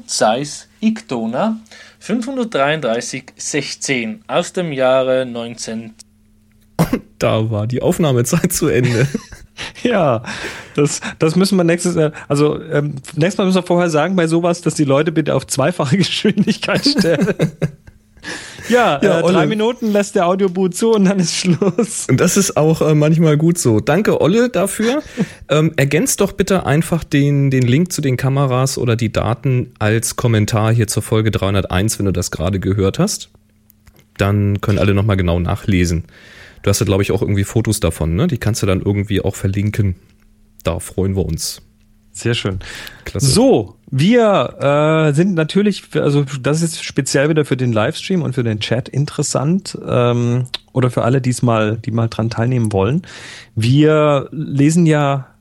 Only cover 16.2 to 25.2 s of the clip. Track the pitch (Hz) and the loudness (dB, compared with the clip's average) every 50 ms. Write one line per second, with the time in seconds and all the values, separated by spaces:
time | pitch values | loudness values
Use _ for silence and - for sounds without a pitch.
16.2 | - 214 - 214 196 - 208 - - - 202 - - 285 285 269 185 165 170 - | 0 0 2 2 0 0 -2 -4 -2 -2 -2 0 0 0 2 2 2 2 2 2
17.2 | 196 175 185 - - 160 - - - - - - _ - - _ _ _ _ - | 0 0 -2 0 -2 -4 -4 -4 -6 -6 -6 -8 _ -20 -20 _ _ _ _ -20
18.2 | - - - - - - - - - - 226 247 233 190 151 139 - 196 180 170 | -16 -14 -14 -14 -14 -16 -18 -12 -4 0 2 4 4 4 2 2 2 2 2 2
19.2 | 165 170 185 185 - - 220 214 220 226 247 240 233 220 202 208 202 202 - 208 | 2 2 4 4 2 2 2 0 0 -2 -2 -2 -2 0 2 0 0 0 0 0
20.2 | 175 170 185 190 202 190 175 196 190 180 175 - 233 226 226 214 196 175 185 196 | 2 2 2 2 0 0 0 0 -2 -2 0 0 2 2 4 4 4 4 4 2
21.2 | 170 160 - - - 185 165 - 202 196 - - 226 - - - - - 127 - | 0 -2 -2 -2 0 0 2 2 2 0 0 0 -2 -2 -4 -6 -2 0 2 2
22.2 | 143 180 - 208 190 - - - 151 156 160 - - 151 156 151 147 156 165 156 | 2 2 2 2 0 0 0 2 2 2 2 2 2 2 4 4 4 4 4 4
23.2 | 170 156 151 151 160 170 175 - - 123 110 107 104 - 143 180 220 226 170 - | 4 4 4 4 4 2 2 2 2 2 2 2 2 2 0 2 2 2 2 2
24.2 | - 147 196 233 247 247 247 175 185 196 - - 214 233 262 302 294 - - 254 | 2 2 4 2 2 2 0 0 -2 -2 -2 -2 -2 0 0 -2 -4 -6 -6 -6